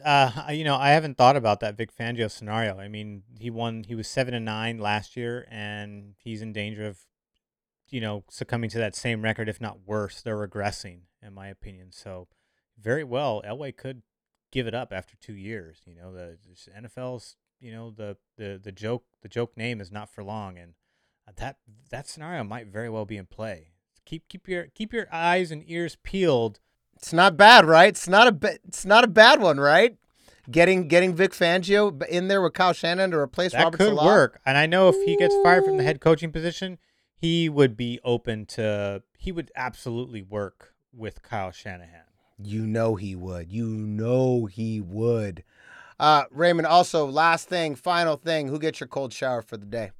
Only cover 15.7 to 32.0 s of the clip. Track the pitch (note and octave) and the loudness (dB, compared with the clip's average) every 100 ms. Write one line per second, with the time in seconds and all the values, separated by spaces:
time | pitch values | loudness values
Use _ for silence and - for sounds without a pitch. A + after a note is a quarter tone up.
15.7 | D#2 _ E2+ F2+ F#2 E2+ E2+ G2+ F2+ _ | _ _ -20 -20 -20 -20 -20 _ _ _
16.7 | G2 A#2 - B2+ B2 - _ _ _ B2 | -20 -20 -14 -12 -12 -16 _ _ _ -20
17.7 | A2+ A2+ A2 G#2 G2 _ - G2+ F#2+ G2+ | -18 -18 -16 -14 -16 _ -16 -14 -14 -16
18.7 | F#2+ A2 A#2+ - _ F#2+ A#2 A#2+ - A#2 | -12 -8 -8 -10 _ -12 -8 -8 -8 -10
19.7 | A2+ F2+ G#2 G#2 - G2+ G#2+ G2 F2+ F2 | -10 -12 -16 -16 -16 -12 -12 -12 -16 -20
20.7 | E2 _ _ _ _ _ F#2+ B2 C3+ _ | _ _ _ _ _ _ -16 -14 -16 _
21.7 | G#2+ C3+ B2 - D#3+ D#3 E3+ G#2 A#2+ G#2+ | _ _ -16 -16 -16 -12 -10 -10 -12 -14
22.7 | G#2 A#2 A2 G#2 G#2 F2+ - A2 F2 D#2+ | -12 -10 -10 -10 -12 -14 -14 -12 -12 _
23.7 | _ _ _ _ D#3+ - F#3+ - F3+ D3+ | _ _ _ _ -16 -16 -20 -10 -10 -10
24.7 | - G#3+ A#3 F#3+ E3 E3+ F3+ E3+ D3+ D#3 | -12 -10 -8 -8 -4 0 0 -2 -8 -10
25.7 | E3+ E3+ - - F#3+ F3 B2+ A2+ - _ | -8 -8 -10 -8 0 2 2 0 -6 _
26.7 | _ _ _ - D#3+ F#3+ F3 G#3 A#3+ D#3+ | _ _ _ -4 4 4 8 10 10 10
27.7 | D#3+ G3 - - G3 B3 D#3+ G#3 D#3+ - | 8 8 4 2 6 6 4 -2 -6 -12
28.7 | - F#3+ A3 A#3 F3+ A3+ C#4+ F#3+ C#3 C#3+ | -10 4 4 6 8 8 8 4 4 4
29.7 | E3 A#3 - _ _ _ _ - D3+ F3+ | 6 4 0 _ _ _ _ -2 4 4
30.7 | F#3 D#3 E3+ F#3 E3+ F#3+ - E3+ F#3 F3 | 4 4 4 4 2 0 2 2 2 2
31.7 | G3+ G#3 C#3 | 2 2 -2